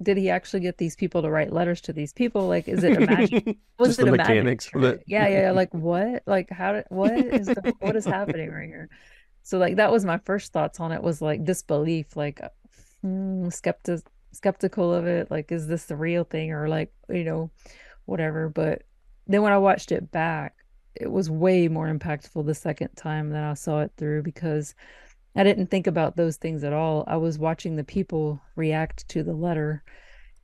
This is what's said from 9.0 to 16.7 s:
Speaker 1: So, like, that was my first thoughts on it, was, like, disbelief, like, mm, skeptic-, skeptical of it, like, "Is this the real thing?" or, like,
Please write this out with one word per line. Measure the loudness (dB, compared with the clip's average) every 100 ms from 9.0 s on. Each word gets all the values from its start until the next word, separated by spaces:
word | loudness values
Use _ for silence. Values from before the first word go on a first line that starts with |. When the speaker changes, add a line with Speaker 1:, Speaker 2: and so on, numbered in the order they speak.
| -20 -20 _ _
Speaker 1:
So, | -4 2
like, | 2 4
that | 4
was | 4 2
my | -2
first | -2 -4 -2
thoughts | -2 -2 -4
on | -6
it, | -4
was, | -4 -2
like, | -2 -2 -2
disbelief, | -4 -2 0 0 -2 -4 -6
like, | -6 -8 -14 -18 _ _ -20 _ -6
mm, | -4 -4 -4 -4
skeptic-, | -4 -4 -4 -4 -6 -8 _ _
skeptical | -4 -4 0 -2 0 0
of | 0 0
it, | -2 -2
like, | -6 -4
"Is | -6 -4
this | -6 -6
the | -6
real | -2 -2
thing?" | -2 -4 -4
or, | -4
like, | -2